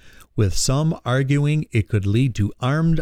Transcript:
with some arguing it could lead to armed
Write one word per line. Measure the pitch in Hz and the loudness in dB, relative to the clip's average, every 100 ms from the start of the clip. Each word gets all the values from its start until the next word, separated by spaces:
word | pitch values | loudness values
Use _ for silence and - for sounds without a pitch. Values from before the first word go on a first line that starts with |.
| - - - - | -20 -20 -8 -2
with | 101 | 0
some | - - 135 160 165 | 0 0 0 0 -2
arguing | 120 131 135 143 147 156 147 | -2 -2 0 0 0 -2 -2
it | 117 - | -2 -2
could | 107 98 | -2 0
lead | 110 135 104 | 0 0 0
to | 101 - | -4 -4
armed | 127 151 165 160 | -4 0 2 0